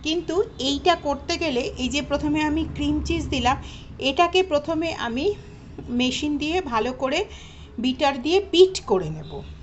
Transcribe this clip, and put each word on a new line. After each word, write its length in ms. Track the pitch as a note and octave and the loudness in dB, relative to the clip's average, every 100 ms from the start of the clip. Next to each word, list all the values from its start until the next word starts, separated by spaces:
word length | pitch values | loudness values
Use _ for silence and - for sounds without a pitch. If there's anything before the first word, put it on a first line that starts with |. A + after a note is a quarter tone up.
কিন্তু 320 | D4+ E4+ D#4+ E4 A4+ - | 0 -2 0 -2 -2 -2
এইটা 360 | C4 C#4 F4+ E4+ D4 | -2 2 2 2 0
করতে 280 | C#4 - E4+ | -4 -2 -2
গেলে 200 | E4 A#3+ - - | 0 0 -2 -4
এই 60 | B3 | -2
যে 120 | C4+ C#4+ | -2 -2
প্রথমে 300 | C#4+ D4+ D4+ D4+ | -2 0 0 2
আমি 120 | D4+ D#4 - | 0 -2 -2
ক্রিম 200 | D4 D4+ - | 0 0 0
চিজ 160 | E4 C#4 | -2 -2
দিলাম, 220 | C#4 A#3+ C4+ - - - - C4 | 0 2 0 -4 -14 -16 -2 -2
এটাকে 300 | C4+ F4 F#4 | 4 4 4
প্রথমে 460 | F#4 D4 D4 D#4+ E4 - A#3+ | 4 2 0 -2 -2 -4 -4
আমি 200 | A#3 F4 G4+ - - - - - | 0 -2 -2 -10 -18 -6 -4 -2
মেশিন 440 | A#3+ B3+ C4 D4 D4 | 2 2 2 0 0
দিয়ে 140 | D4 F4+ C#4+ | 0 0 0
ভালো 180 | A#3 A#3+ | 0 0
করে 280 | B3 C4 D4+ G#4+ - - - - - | -2 0 0 -2 -8 -16 -18 -14 -2
বিটার 360 | A#3+ B3+ C#4+ B3+ | -2 2 2 2
দিয়ে 140 | C4 F#4 G4 | 2 2 2
বিট 220 | E4+ F#4 - - | 6 6 6 0
করে 180 | - D#3 D#3 | 0 0 -6
নেব। 160 | - C#3 - - | -10 -12 -12 -14